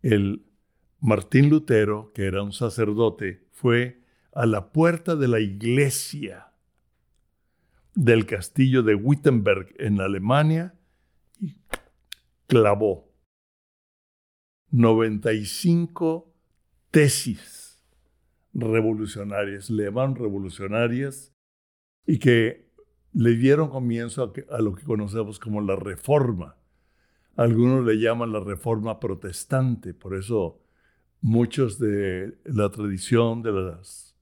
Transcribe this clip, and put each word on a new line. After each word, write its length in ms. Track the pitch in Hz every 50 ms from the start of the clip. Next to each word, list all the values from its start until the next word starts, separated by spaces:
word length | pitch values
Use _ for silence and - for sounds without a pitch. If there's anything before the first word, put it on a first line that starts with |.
| -
el 420 | 147 110 104 101 98 104 - - _ _ _ _ _ _ _ _ _ _ _
Martín 500 | - 110 110 101 98 - - 131 139 147
Lutero, 640 | 151 156 151 - 123 110 107 104 107 104 110 107 _
que 140 | - 101
era 160 | 98 90 98 101
un 100 | 104 98
sacerdote, 920 | - 123 113 101 117 113 104 104 104 117 110 - - 107 - - - _ _ _
fue 500 | - - 127 117 120 123 123 123 _ _ _ _ _ _ _ _
a 140 | - 117
la 260 | 117 110 104 101 - _
puerta 420 | 151 160 170 170 165 - - 170
de 140 | 151 139 123
la 120 | 120 110
iglesia 1120 | 110 104 98 101 107 117 123 131 143 139 131 - - - - 143 139 98 92 - - _ _ _ _ _ _ _ _ _ _ _ _ _ _ _ _ _ _ _ _ _ _ _ _ _ _ _ _ _ _
del 320 | - 147 117 117 113 107
castillo 560 | 104 - 98 87 - _ - 131 131 131 131 117
de 120 | 107 107
Wittenberg 800 | 101 101 127 147 143 - 151 131 117 101 104 98 95 95 - _ -
en 220 | - 107 101 101
Alemania 760 | 95 95 98 98 95 107 127 143 151 156 160 160 170 180 _ _ _ _ _ _ _ _ _ _ _ _ _ _
y 160 | 214 160 - _ _ _ - - _ _ _ _ _ _ - _ _ _ _ _ _
clavó 680 | _ 127 120 110 104 101 101 107 107 95 90 _ _ _ _ _ _ _ _ _ _ _ _ _ _ _ _ _ _ _ _ _ _ _ _ _ _ _ _ _ _ _ _ _ _
noventa 640 | - 123 117 117 113 110 113 113 107 104 107 117 110
y 140 | 110 104
cinco 880 | 98 - - - 180 170 170 170 165 170 - 175 160 160 165 - _ _ _ _ _ _ _ _ _ _ _ _ _
tesis 920 | - 156 151 139 - - - - 104 - - - - - - - _ _ _ _ _ _ _ _ _ _ _ _ _ _ _ _ _
revolucionarias, 1160 | - 117 110 110 113 110 110 113 107 107 104 - 107 101 101 104 101 104 101 98 101 98 -
le 140 | 113 104 104
llamaron 320 | 101 98 120 131 135 135
revolucionarias, 1160 | 127 123 107 98 101 98 92 82 - 98 98 104 113 117 120 117 123 139 139 135 - - _ _ _ _ _ _ _ _ _ _ _ _ _ _ _ _
y 120 | - 160 131
que 480 | - 139 120 117 113 113 - - _ _ _ _ _ _ _ _ _ _ _
le 220 | - 113 117 117
dieron 340 | 117 123 135 143 147 160 147
comienzo 520 | 127 135 127 120 117 117 117 120 117 143 131
a 100 | 107 95
que, 140 | 135 - -
a 100 | 147 117
lo 140 | 110 107 95
que 100 | 92 -
conocemos 540 | - 120 107 104 101 98 113 110 104 107 101
como 220 | - 113 104 104
la 160 | 104 98 95
Reforma. 800 | 95 - 101 95 - - - 143 151 135 120 113 87 82 73 - _ _ _ _ _ _ _ _ _ _ _ _ _ _ _ _
Algunos 480 | - 120 117 117 110 120 123 131 131 123
le 140 | 117 110 110
llaman 340 | 110 113 113 117 120 117 110
la 80 | 107
Reforma 580 | 95 98 101 87 - 117 113 110 104 113 110 107
protestante, 960 | - 110 95 90 - 101 87 - - _ 139 131 131 131 120 107 - 92 87
por 200 | _ _ 95 95
eso 480 | 95 95 101 117 110 92 82 - _ _ _ _ _ _ _ _ _ _ _ _ _
muchos 580 | - 110 113 117 120 117 - - 135 120 98 -
de 600 | - 107 101 101 101 98 92 92 95 107 - _ _
la 260 | - - 107 104 101
tradición 720 | 101 - 104 104 98 92 92 - 123 117 117 117 113 117 113
de 100 | 117 104
las 640 | 95 95 92 85 85 98 - - - - _ _ _